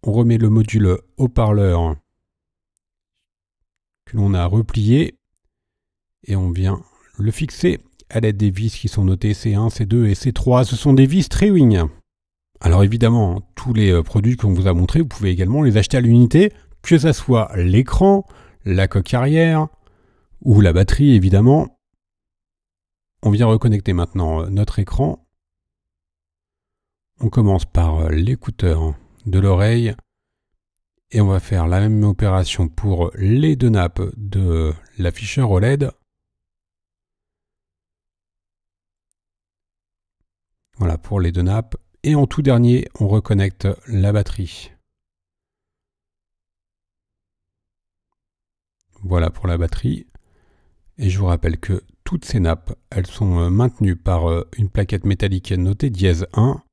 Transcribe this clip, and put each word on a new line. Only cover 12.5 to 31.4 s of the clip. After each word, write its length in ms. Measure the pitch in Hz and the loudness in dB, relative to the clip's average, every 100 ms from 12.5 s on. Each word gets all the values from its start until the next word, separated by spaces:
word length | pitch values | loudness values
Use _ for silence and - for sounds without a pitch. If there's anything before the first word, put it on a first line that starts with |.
| _ | _
Alors 240 | 87 85 | 0 4
évidemment, 560 | 98 113 117 117 101 92 - - | 2 2 2 2 0 -2 -8 -12
tous 180 | 131 | -4
les, 180 | 110 104 | 0 2
euh, 120 | 90 | 2
produits 320 | 80 107 107 123 | 0 -2 0 0
qu'on 160 | 104 | 0
vous 160 | 90 95 | 0 0
a 60 | |
montrés, 260 | 87 90 156 | 0 0 0
vous 80 | 160 | -2
pouvez 220 | - 101 | -4 -4
également 320 | 90 95 135 | -2 -2 2
les 160 | 147 107 | 2 2
acheter 180 | 101 131 | 0 0
à 60 | |
l'unité, 500 | 120 117 120 151 208 - _ - | 4 6 6 4 2 0 _ -20
que 160 | - 165 | 0 2
ça 160 | 156 | 2
soit 420 | 143 - 120 110 98 | -2 0 0 0 -2
l'écran, 720 | 90 101 127 - 190 196 190 - - _ - | 2 2 2 2 4 2 0 -18 -20 _ -4
la 240 | 92 95 | 0 0
coque 240 | 101 90 | -2 -2
arrière 560 | 123 131 156 165 160 156 _ _ _ _ _ _ - | -2 0 2 2 2 -2 _ _ _ _ _ _ -8
ou 180 | - 101 | 2 4
la 140 | 101 | 6
batterie 400 | 85 98 - 143 | 4 2 4 4
évidemment. 640 | 117 92 98 117 147 - _ _ _ _ _ _ _ _ _ _ _ _ _ _ _ | 4 4 4 4 4 0 _ _ _ _ _ _ _ _ _ _ _ _ _ _ _
On 60 | 110 | 0
vient 160 | 104 117 | 2 2
reconnecter 480 | 110 120 107 95 | 2 2 0 0
maintenant, 480 | 92 87 95 82 80 | -2 -2 -4 -2 -4
euh, 80 | 82 | -4
notre 300 | 95 104 - | -2 -2 -2
écran. 480 | 98 - 143 - _ _ _ _ _ _ _ _ _ _ _ _ _ _ _ _ _ _ _ _ | -2 -2 -2 -4 _ _ _ _ _ _ _ _ _ _ _ _ _ _ _ _ _ _ _ _
On 100 | 113 | -4
commence 360 | - 101 95 - | 0 2 2 0
par, 340 | - 85 80 | 0 0 0
euh, 100 | 80 | -2
l'écouteur 840 | 78 95 131 - - 92 80 80 73 _ _ 110 | -2 -2 -4 -8 -4 -2 0 -2 -6 _ _ -4
de 120 | 95 | 0
l'oreille 560 | 98 92 104 117 117 104 _ _ _ _ _ _ _ _ _ _ _ | 2 2 2 0 -2 -6 _ _ _ _ _ _ _ _ _ _ _
et 100 | 113 | 0
on 60 | 101 | 0
va 120 | |
faire 280 | 98 | 0